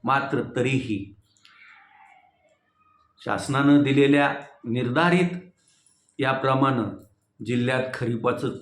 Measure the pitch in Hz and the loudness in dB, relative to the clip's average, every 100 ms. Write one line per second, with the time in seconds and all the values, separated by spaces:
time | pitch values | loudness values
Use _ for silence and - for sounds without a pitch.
0 | 120 135 135 123 113 - 123 135 113 101 | 0 -2 0 -4 -4 -2 -2 -2 -4 -8
1 | - - _ _ _ - - - _ _ | -8 -16 _ _ _ -20 -20 -20 _ _
2 | - _ _ _ _ _ _ _ _ _ | -20 _ _ _ _ _ _ _ _ _
3 | _ _ - 101 - 135 143 143 139 135 | _ _ -6 -6 -2 0 6 6 6 4
4 | 139 143 143 - - - 120 120 120 131 | 4 4 2 -2 -12 -16 -6 -4 -2 0
5 | 175 175 175 - - _ _ _ _ _ | 2 2 2 -4 -14 _ _ _ _ _
6 | _ - 135 131 135 135 135 123 101 - | _ -4 -2 0 0 2 2 0 -4 -8
7 | - _ _ _ 110 123 120 131 110 - | -20 _ _ _ -4 -2 0 -2 -4 -6
8 | 120 117 120 113 131 - | -6 -2 -2 -2 -6 -8